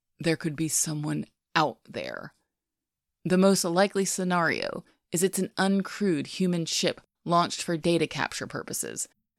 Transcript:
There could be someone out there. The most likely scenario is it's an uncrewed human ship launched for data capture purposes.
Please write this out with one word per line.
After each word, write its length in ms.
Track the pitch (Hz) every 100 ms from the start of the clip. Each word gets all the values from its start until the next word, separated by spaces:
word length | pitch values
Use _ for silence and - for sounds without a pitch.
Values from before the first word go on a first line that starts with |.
| _ -
There 160 | 165 156
could 180 | 160
be 140 | 143 160
someone 580 | - 160 151 151 151 - _ _ 165
out 220 | 147 - -
there. 440 | - 64 50 - _ _ _ _ _ _ _ _ _
The 140 | - 185
most 260 | 196 190
likely 400 | 175 175 202 196
scenario 800 | 185 - 180 175 160 - - - - _ _
is 100 | 165
it's 160 | 190 190
an 120 | 185 -
uncrewed 680 | 196 196 185 - 202 147 131
human 400 | - 185 170 160
ship 340 | - 180 - - _
launched 380 | 165 170 170 -
for 140 | - 165
data 300 | 170 165 156
capture 400 | 151 - - -
purposes. 600 | 127 - - 57 58 - _ _